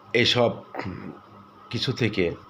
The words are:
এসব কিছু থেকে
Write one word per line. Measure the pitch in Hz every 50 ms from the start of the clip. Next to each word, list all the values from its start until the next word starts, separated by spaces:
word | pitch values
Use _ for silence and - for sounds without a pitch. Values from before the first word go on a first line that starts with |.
| - - - 123
এসব | 113 - - 123 117 110 95 - - - - - - 92 90 - - - - - - - - - - - - - - -
কিছু | - 110 - 135
থেকে | 117 - 120 104 104 98 87 85 - - -